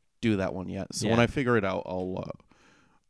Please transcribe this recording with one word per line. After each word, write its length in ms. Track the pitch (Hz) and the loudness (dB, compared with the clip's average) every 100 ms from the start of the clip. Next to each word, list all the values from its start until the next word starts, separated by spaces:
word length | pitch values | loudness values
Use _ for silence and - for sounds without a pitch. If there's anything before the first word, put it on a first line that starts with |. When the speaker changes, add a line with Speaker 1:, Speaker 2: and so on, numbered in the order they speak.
| _ _ | _ _
Speaker 1:
do 160 | 117 98 | 0 2
that 160 | 92 | 0
one 140 | 92 90 | -4 -6
yet. 240 | 95 - | -8 -8
So 120 | - 110 | -4 2
when 100 | 117 | 4
Speaker 2:
Yeah. 60 | |
Speaker 1:
I 20 | 117 | 4
figure 280 | 151 123 113 | 2 2 2
it 80 | |
out, 180 | 95 90 - | 2 -2 -4
I'll, 380 | 92 92 95 - | -4 -4 -4 -8
uh, 40 | - _ _ _ _ _ _ | -12 _ _ _ _ _ _